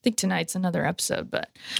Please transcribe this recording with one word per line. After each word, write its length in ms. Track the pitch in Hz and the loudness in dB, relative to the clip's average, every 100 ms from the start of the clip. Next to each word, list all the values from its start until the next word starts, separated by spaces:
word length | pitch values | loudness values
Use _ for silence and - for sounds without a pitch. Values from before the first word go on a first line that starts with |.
think 140 | 254 220 | 0 2
tonight's 380 | 190 180 170 185 | 0 0 0 0
another 300 | 185 170 - | 0 2 0
episode, 440 | 175 - - - | 0 -2 -2 -2
but 200 | - - - - - | -4 -4 -10 -6 -6